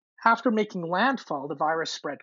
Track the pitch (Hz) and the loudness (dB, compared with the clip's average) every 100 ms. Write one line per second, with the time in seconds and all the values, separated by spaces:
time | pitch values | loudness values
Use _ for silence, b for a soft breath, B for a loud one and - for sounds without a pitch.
0 | _ _ 226 226 262 220 214 190 165 180 | _ _ 4 4 4 2 0 -4 -2 2
1 | 247 254 - 143 143 143 156 160 156 - | 2 0 -4 -6 -6 -2 0 0 -2 -6
2 | 156 135 | -8 -10